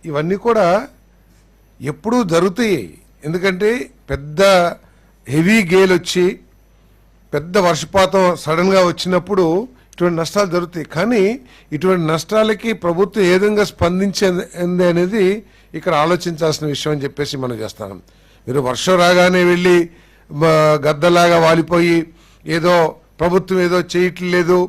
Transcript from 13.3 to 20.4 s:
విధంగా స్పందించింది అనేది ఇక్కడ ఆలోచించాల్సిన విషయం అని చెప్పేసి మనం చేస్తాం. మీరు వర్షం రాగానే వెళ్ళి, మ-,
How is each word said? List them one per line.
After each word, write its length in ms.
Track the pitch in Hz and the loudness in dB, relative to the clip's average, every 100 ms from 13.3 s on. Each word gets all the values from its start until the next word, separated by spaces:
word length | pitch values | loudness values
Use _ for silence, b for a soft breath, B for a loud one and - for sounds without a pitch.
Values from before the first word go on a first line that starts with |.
| 185 | 2
విధంగా 280 | 208 208 202 | 2 0 -2
స్పందించింది 1200 | - 170 180 196 185 190 180 180 175 175 180 180 | -2 -2 0 -2 0 0 0 -6 -6 -4 0 2
అనేది 400 | 170 180 220 185 208 - b b | 2 0 0 0 0 -8 b b
ఇక్కడ 200 | 160 165 156 | -8 -2 0
ఆలోచించాల్సిన 720 | 156 180 175 160 160 147 156 | 2 0 -4 -4 -2 -2 -6
విషయం 240 | 135 151 | -6 -4
అని 100 | 147 139 | -6 -6
చెప్పేసి 300 | - 143 139 | -8 -8 -6
మనం 180 | 127 113 | -8 -8
చేస్తాం. 340 | 107 - 104 95 _ b b b - | -10 -12 -14 -14 _ b b b -6
మీరు 120 | 135 | -4
వర్షం 360 | 127 123 - 185 | -2 -4 0 2
రాగానే 380 | 175 180 180 180 | 4 4 4 2
వెళ్ళి, 340 | 175 175 180 175 170 b b b b | 2 2 2 2 0 b b b b
మ-, 220 | 147 | -2